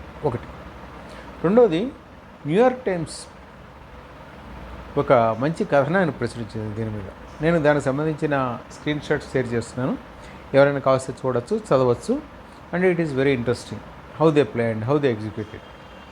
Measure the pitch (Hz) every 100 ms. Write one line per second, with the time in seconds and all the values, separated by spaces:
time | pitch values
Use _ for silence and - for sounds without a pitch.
0 | - - 147 117 - - - - - -
1 | - - - - 165 226 226 160 254 -
2 | - - - - 143 185 247 247 208 180
3 | 151 - - - - - - - - -
4 | - - - - - - - - - 147
5 | 139 127 113 110 143 165 208 143 135 190
6 | 165 123 120 120 107 110 107 104 110 107
7 | 95 - - - 156 170 147 147 139 135
8 | 156 147 151 139 127 113 - - 151 147
9 | - 147 - 135 117 117 - 127 135 269
10 | - - - - - 135 139 139 135 131
11 | - 123 131 123 123 214 - 139 127 120
12 | - 285 - - - - - 175 185 170
13 | 160 131 139 127 120 117 - 104 - -
14 | - - 160 147 131 117 113 110 113 147
15 | 139 104 107 104 104 95 - - - -
16 | -